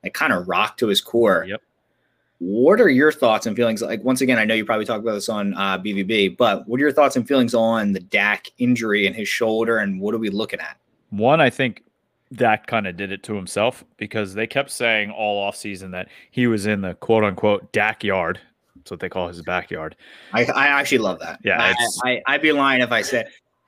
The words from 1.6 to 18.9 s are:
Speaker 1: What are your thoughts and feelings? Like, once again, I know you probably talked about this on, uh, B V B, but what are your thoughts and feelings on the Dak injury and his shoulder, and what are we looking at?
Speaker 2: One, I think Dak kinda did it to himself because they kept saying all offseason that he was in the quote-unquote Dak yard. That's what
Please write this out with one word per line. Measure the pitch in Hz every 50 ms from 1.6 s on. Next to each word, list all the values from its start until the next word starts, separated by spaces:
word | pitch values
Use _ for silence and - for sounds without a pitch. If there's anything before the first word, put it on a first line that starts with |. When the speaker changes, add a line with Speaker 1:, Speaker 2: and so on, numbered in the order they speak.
| _ _ _ _ _ _ _ _ _ _ _ _ _ _ _ -
Speaker 1:
What | 85 92 101 117 127 165 208 233
are | 233 170
your | 131 127 147 156
thoughts | 147 - 131 113 107 104 -
and | 113 101
feelings? | 120 120 113 110 104 110
Like, | - 113 101 107
once | 127 131 127
again, | 139 127 123 113
I | 110
know | 110 113
you | 110 104
probably | 113 113 110 104
talked | 110 113 107 113
about | 113 104
this | 101 - -
on, | 110 104 101 101 95
uh, | 92 98 98 95
B | 92 95 107 98
V | 98
B, | 95 95 113 104 98
but | 92 - - 120 110 98 80 -
what | 107 120 131
are |
your | 147 147
thoughts | - 151 143 135 -
and | 127 110
feelings | - 139 131 120 113 123
on | 113 113 113 113 113 104 104 98
the | 92
Dak | 87 - - 101 101 104 101 - - - -
injury | - 123 123 123 113 117 107 104 104 98
and | 95 98
his | 110 104 -
shoulder, | - - 117 110 110 110 113 117 117
and | 110 104 98 95 92
what | 98 104 113
are |
we | 113 113 104
looking | 95 104 110 - - -
at? | 82 76 - - _ _ _ _ _ _
Speaker 2:
One, | 107 101 110 127 151 165
I | 147 120
think | - - 135 120 101 - - _ _ _ _ _ _ _ _ _ 120
Dak | 104 123 113 110 - -
kinda | - 120 110 101 92 87
did | 90 101 92
it | 98 95 -
to | - 107
himself | 101 92 - - 101 107 127 - - - - _
because | - 107 104 - 110 104 95 95
they | 107 113
kept | 110 - 139 143 139
saying | - - 123 113 110 107 104 104
all | 101 110 107 104 101 101 98 101
offseason | - - - 104 98 92 95 92
that | 90 90 92 - - - - _
he | _ 127 123
was | 120 113 101 95
in | 107 107 98
the | 95 90 85
quote-unquote | - - - 113 110 107 101 92 - 107 104 101 98 - - -
Dak | 110 104 110 110 - -
yard. | 104 95 95 85 82 92 - - _ _ _ _ _ _
That's | - -
what | -